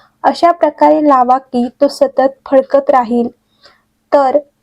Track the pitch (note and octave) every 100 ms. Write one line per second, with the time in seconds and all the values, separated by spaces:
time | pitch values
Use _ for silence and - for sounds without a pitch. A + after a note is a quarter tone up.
0 | _ _ - - E4+ E4+ D#4 - D4+ D#4
1 | D4+ C4 B3 C4 C4 B3 B3 - C#4+ -
2 | C4+ - C4+ C4+ - C4+ C4+ C#4 C#4 C4+
3 | A3+ A#3+ A#3+ - _ _ _ _ _ _
4 | _ D4 C4 G3 - _